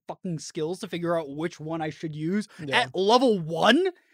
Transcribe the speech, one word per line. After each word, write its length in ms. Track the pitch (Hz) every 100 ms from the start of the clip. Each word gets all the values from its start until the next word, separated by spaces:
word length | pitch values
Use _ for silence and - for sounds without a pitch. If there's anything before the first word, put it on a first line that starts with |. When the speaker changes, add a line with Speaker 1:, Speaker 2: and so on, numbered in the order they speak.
| -
Speaker 1:
fucking 300 | 160 185 156
skills 420 | - - 156 185
to 80 | 208
figure 300 | 175 170 170
out 100 | 147
which 320 | 143 170 -
one 220 | 156 165
I 80 | 156
should 240 | 151 170 151
use 320 | 160 202 202 -
Speaker 2:
Yeah. 160 | 151 226
Speaker 1:
at 100 | 233 165
level 420 | 196 240 254 202
one. 520 | 160 165 180 269 381 - _